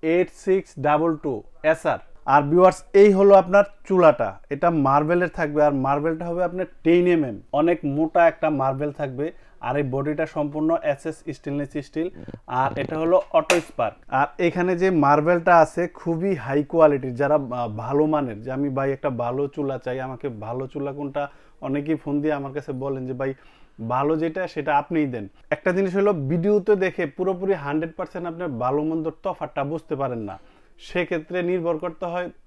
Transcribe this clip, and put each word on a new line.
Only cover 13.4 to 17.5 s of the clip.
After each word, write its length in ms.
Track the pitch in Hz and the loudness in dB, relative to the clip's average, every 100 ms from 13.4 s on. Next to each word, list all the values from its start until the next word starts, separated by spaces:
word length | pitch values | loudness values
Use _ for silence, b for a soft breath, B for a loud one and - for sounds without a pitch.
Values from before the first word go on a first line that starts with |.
| 151 175 | 2 0
স্পার্ক। 360 | 156 - 113 - - | 0 -4 -4 -4 -4
আর 200 | 131 143 - | 0 0 0
এখানে 400 | 175 180 180 175 | -2 0 -2 0
যে 120 | 190 | 2
মার্বেলটা 680 | 170 139 151 151 175 170 175 | 2 4 4 4 2 6 6
আছে 300 | 156 - 180 | 6 2 -6
খুবই 480 | - 170 165 190 175 | -6 -6 -2 -2 -4
হাই 280 | 117 143 | -2 -2
কোয়ালিটির, 520 | 147 170 156 139 131 120 | 0 4 6 4 -4 -2
যারা, 200 | 139 151 | 0 0
আহ, 320 | 131 | -2